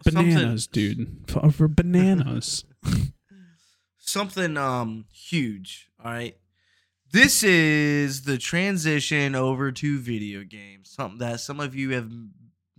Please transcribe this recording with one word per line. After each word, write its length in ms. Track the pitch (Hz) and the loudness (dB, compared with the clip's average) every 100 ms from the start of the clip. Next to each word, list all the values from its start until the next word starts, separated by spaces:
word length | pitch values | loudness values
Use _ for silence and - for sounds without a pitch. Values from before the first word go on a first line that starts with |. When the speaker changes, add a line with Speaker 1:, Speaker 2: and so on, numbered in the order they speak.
Speaker 1:
something 300 | - 156 170 | 0 2 4
Speaker 2:
Bananas, 320 | 160 117 110 - | 4 2 -2 -4
dude. 580 | - 202 127 110 - - | -2 -2 -2 -8 -10 -6
F-, 80 | - | 2
over 240 | 151 147 156 | 4 4 2
bananas. 1000 | 151 175 180 185 190 131 120 - - - 139 | 2 2 4 4 4 0 -4 -6 -8 -10 _
<laughs> 20 | - - - - _ 196 180 165 _ _ _ _ | -2 0 0 -6 _ -20 -20 _ _ _ _ _
Speaker 1:
Something, 580 | - 196 202 190 180 151 | -8 -4 -4 -2 -2 -2
um, 500 | 139 127 117 110 107 | -2 -2 -4 -8 -14
huge, 760 | _ - 170 123 101 92 - _ _ | _ -6 -4 -2 -6 -14 -20 _ _
all 60 | 117 | -12
right? 260 | 117 120 - _ _ _ _ _ _ _ | -10 -10 -14 _ _ _ _ _ _ _
This 300 | 165 269 - | 4 6 6
is 800 | 208 175 156 151 147 147 143 135 | 6 6 6 4 2 2 0 -4
the 140 | 135 131 | -4 -4
transition 960 | - 170 190 190 156 151 139 151 139 | -2 -2 0 -2 0 0 0 -2 0
over 360 | 135 131 131 139 | 0 -2 0 -4
to 280 | 127 147 143 | -4 -4 -4
video 440 | 120 113 104 101 | -4 -6 -6 -10
games, 460 | 98 107 101 98 95 | -14 -18 -20 -20 _
something 280 | - 120 107 | -12 -10 -8
that 220 | 120 120 | -8 -8
some 200 | - 143 | -10 -8
of 140 | 143 135 | -8 -6
you 140 | 135 | -4
have, 200 | 127 113 117 110 - 117 _ _ | -4 -6 -12 -16 -20 _ _ _